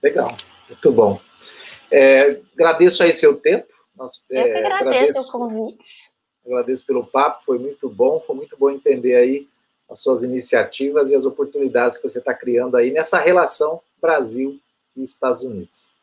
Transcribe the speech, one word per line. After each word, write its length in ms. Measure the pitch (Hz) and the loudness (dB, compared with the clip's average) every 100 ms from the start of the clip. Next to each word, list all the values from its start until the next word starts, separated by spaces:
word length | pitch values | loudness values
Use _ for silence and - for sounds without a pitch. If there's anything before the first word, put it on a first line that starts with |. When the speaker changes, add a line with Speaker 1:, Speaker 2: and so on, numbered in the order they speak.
Speaker 1:
Legal, 260 | 147 - - - - _ _ | 0 0 -2 -4 -10 _ _
muito 240 | - 156 | -2 0
bom. 260 | 117 104 98 _ _ - - - - _ | 4 2 0 _ _ -20 -20 -20 -20 _
É, 480 | 139 135 135 143 139 _ | 4 6 6 4 0 _
agradeço 500 | - 165 165 175 - | 0 2 6 4 6
aí 80 | 170 | 2
seu 280 | 160 151 139 | 4 4 4
tempo. 280 | 151 208 - _ _ _ | 0 0 -2 _ _ _
Nós, 260 | 131 - _ | -18 -18 _
Speaker 2:
Eu 140 | 131 | -2
que 60 | - | 0
Speaker 1:
é, 80 | 107 | 0
Speaker 2:
agradeço 300 | 214 - 262 | -2 -2 0
Speaker 1:
agradeço, 380 | 247 427 277 254 | 2 2 0 -6
Speaker 2:
o 40 | |
convite. 800 | 247 240 220 226 - - - - _ _ _ | -8 -8 -6 -8 -10 -20 -20 -20 _ _ _
Speaker 1:
agradeço 400 | 123 123 120 131 | -6 -4 -2 -4
pelo 220 | - 127 120 | -2 -4 -2
papo, 360 | 135 147 - | 0 0 -2
foi 160 | - 123 | -4 -4
muito 300 | 131 143 131 | -4 -10 -12
bom, 320 | 101 127 156 | 0 0 0
foi 160 | - 135 | -6 -10
muito 180 | 147 - | -10 -2
bom 100 | 139 | -2
entender 480 | 139 147 131 123 123 | 0 -2 0 2 2
aí 320 | 127 139 143 _ _ _ _ | 2 0 -8 _ _ _ _
as 100 | - | -8
suas 220 | - 120 | -2 -2
iniciativas 880 | 123 127 117 120 107 - 135 147 139 | -2 -6 -2 0 0 -4 -4 0 0
e 60 | 139 | 0
as 80 | |
oportunidades 720 | 131 135 139 147 135 123 123 - | 0 -4 -8 -4 -2 0 0 -2
que 80 | - | -10
você 140 | 120 | -8
tá 140 | 127 | -8
criando 420 | 113 - 117 127 123 | -8 -2 -2 0 0
aí 140 | 123 | 0
nessa 280 | 139 156 180 | 0 0 0
relação 600 | 156 180 160 - 151 165 _ _ | 4 2 2 0 -4 -4 _ _
Brasil 600 | 165 160 120 120 135 139 _ _ _ | -2 0 -2 -6 -8 -10 _ _ _
e 80 | - | -16
Estados 400 | 131 - 131 123 | -14 -6 -4 -4
Unidos. 480 | 131 104 85 - - _ | -6 -12 -14 -18 -20 _